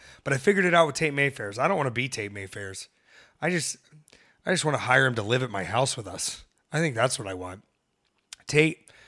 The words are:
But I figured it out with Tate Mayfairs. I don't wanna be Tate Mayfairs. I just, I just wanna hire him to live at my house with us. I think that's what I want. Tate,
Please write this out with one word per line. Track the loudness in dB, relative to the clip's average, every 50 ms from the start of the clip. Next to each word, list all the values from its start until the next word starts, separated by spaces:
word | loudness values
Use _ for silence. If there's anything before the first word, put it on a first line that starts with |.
| -20 -20 -20 -8 -2
But | -2 0
I |
figured | 2 4 4 4 4 4
it | 4 6
out | 6 4
with | 4 2
Tate | 0 -2 0 2
Mayfairs. | 2 0 0 0 -2 -8 -6 -4 0
I | 0
don't | 0 2
wanna | 0 0 -2
be | 0 -2 -4 -4
Tate | -4 -6 -8 -8 -8
Mayfairs. | -10 -12 -10 -10 -10 -10 -10 -12 -12 -16 -18 _ _ _ _ -20 -20 -20 -20 _ -4
I | -2 -2
just, | 0 0 -2 -4 -6 -10 _ _ -20 -20 _ _ -20 -20 _ _ _ _ -4
I | -2 0
just | 0 0
wanna | 0 0 0
hire | 2 4 4 4 4
him | 4 2
to | 0 0
live | 0 0 0 0
at | -2
my | -4 -6 -4
house | -2 0 0 0 0 0
with | -4 -8
us. | -10 -8 -6 -6 -6 -8 -10 -16 _ _ _ _ -6 -4
I | -2
think | -2 -2 0
that's | 2 0 0 0 -2
what | -6 -8
I | -8
want. | -8 -8 -10 -12 -14 -18 _ _ _ _ _ _ _ _ _ _ _ _ -20 -20 -18 _
Tate, | 0 2 4 4 4 2 -4 _ -20 -20 -20 -20